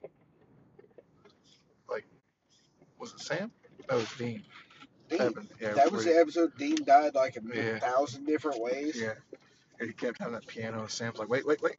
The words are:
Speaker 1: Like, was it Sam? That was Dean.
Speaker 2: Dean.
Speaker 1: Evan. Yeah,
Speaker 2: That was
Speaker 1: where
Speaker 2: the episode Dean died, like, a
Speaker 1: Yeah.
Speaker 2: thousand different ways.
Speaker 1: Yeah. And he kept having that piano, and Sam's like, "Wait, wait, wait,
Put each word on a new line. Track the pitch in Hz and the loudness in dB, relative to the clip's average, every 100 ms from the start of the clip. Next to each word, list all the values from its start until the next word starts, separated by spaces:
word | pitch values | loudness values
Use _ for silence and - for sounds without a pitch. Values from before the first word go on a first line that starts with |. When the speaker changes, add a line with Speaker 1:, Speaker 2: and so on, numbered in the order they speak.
| - _ _ _ _ - - - - - - _ - _ _ _ _ _ - | -20 _ _ _ _ -20 -20 -20 -20 -20 -20 _ -20 _ _ _ _ _ -8
Speaker 1:
Like, | 113 - _ _ _ _ _ _ _ _ - | -8 -8 _ _ _ _ _ _ _ _ -16
was | - | -16
it | - | -12
Sam? | - 160 226 - - - - | -6 -4 -6 -12 -20 -12 -2
That | 127 | 0
was | 110 - | 0 -4
Dean. | 120 110 - - - - - _ - | -6 -6 -12 -20 -20 -20 -20 _ -4
Speaker 2:
Dean. | 330 | 0
Speaker 1:
Evan. | 247 - 208 - | 0 -2 -12 -6
Yeah, | 220 | 0
Speaker 2:
That | - - | 4 4
was | 196 170 | 4 4
Speaker 1:
where | 165 | 6
Speaker 2:
the | |
episode | 165 330 165 - | 6 4 0 0
Dean | 143 160 135 | -2 0 6
died, | 139 151 135 | 6 6 2
like, | 131 123 | 0 -2
a | 110 | -6
Speaker 1:
Yeah. | 117 113 110 | -2 -2 -2
Speaker 2:
thousand | - 131 143 120 147 | 0 0 0 -2 -2
different | 151 151 123 | 0 0 -2
ways. | 117 135 151 127 | -2 -2 -4 -4
Speaker 1:
Yeah. | 110 110 - - _ _ _ - | -6 -6 -14 -20 _ _ _ -10
And | 117 | -10
he | |
kept | 104 123 110 | -6 -6 -4
having | 127 | -8
that | 113 - | -8 -10
piano, | 117 110 110 | -10 -8 -6
and | 107 | -8
Sam's | - 117 113 | -6 -6 -6
like, | 107 | -2
"Wait, | 127 143 | 0 0
wait, | 151 | 0
wait, | 170 | -2